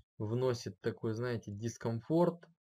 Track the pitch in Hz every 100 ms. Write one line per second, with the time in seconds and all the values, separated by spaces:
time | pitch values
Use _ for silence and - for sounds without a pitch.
0 | _ - 107 120 127 120 107 - 117 -
1 | 113 110 123 117 - 104 113 - 117 117
2 | - 165 170 170 - _